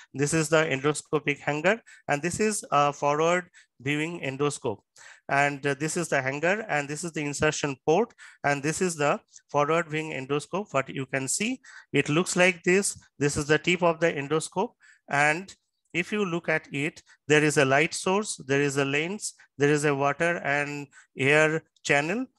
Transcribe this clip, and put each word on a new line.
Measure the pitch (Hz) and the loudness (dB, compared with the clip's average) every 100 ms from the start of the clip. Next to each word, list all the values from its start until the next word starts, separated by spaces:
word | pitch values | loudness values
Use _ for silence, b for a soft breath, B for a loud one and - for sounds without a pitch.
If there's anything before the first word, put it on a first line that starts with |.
| B | B
This | 131 143 | -4 0
is | 160 156 | 0 2
the | 160 156 | 2 2
endoscopic | 139 143 147 - 156 147 143 | 0 0 -2 -2 -4 -2 -4
hanger. | - 147 160 226 - B B | -2 0 0 0 -4 B B
And | 143 | -2
this | 165 170 | -2 -2
is | 220 208 - | -2 -2 -2
a | 143 143 | 2 2
forward | 139 143 147 160 180 180 b b _ | 0 0 2 2 0 -4 b b _
viewing | 123 147 160 175 | -4 -2 -4 -6
endoscope. | 156 131 147 139 131 101 _ _ B B - | -8 -2 -2 -2 -6 -8 _ _ B B -2
And, | 139 143 143 143 | 0 2 0 -4
uh, | 139 | -2
this | 156 180 | -4 -4
is | 165 | -2
the | 147 | -2
hanger, | 131 143 165 208 220 | -2 -2 -2 -2 -2
and | 147 139 | -4 -4
this | 151 175 | -6 -8
is | |
the | 160 | -6
insertion | 147 143 151 147 147 135 - | -6 -2 -2 0 -4 -4 2
port, | 165 240 - B B | 2 2 -6 B B
and | 139 143 | -2 0
this | 139 160 | -2 -2
is | 185 151 | -2 0
the | 147 196 _ B _ | 0 0 _ B _
forward | 143 143 165 165 | 0 2 0 -2
viewing | 156 156 | -4 -6
endoscope, | 156 131 147 - 175 208 | -8 -4 -4 -4 -6 -4
what | 135 - | -4 -4
you | - 135 | -6 -6
can | 135 131 | -4 -4
see. | - 214 254 B B B | -2 -2 -4 B B B
It | 139 143 | -2 2
looks | 151 180 180 | 0 0 4
like | 180 170 | 4 2
this. | 180 185 202 - b - | 2 2 2 -6 b -2
This | 143 143 | -2 0
is | 143 | 2
the | 151 | 2
tip | - 180 | 2 2
of | 175 160 | 2 2
the | 165 | 0
endoscope. | 170 139 156 - - 233 _ b b - | -2 -4 -4 -4 -4 -6 _ b b -4
And | 139 147 156 196 - _ _ _ | 2 2 0 -6 -18 _ _ _
if | 165 175 | -6 -4
you | 214 | -2
look | 196 170 - | -2 -2 -2
at | 156 - | -4 -4
it, | 143 147 - - b - | -6 -6 -6 -20 b 4
there | 151 | 6
is | 151 147 | 6 4
a | 135 | 4
light | 135 165 - | 4 2 -2
source, | - 190 214 - 135 | -2 0 -2 -8 -2
there | 139 | 0
is | 143 135 | 0 0
a | 139 | 0
lens, | 139 165 208 - - b - | -2 -4 -6 -10 -14 b 0
there | 143 | 2
is | 151 147 | 2 2
a | 143 | 0
water | 143 143 170 170 | 0 0 -2 -2
and | 139 143 143 147 143 B B - | -2 -2 -4 -8 -12 B B -2
air | 131 151 156 160 - _ | 2 4 4 2 -6 _
channel, | - 147 151 214 262 | 0 2 2 -4 -6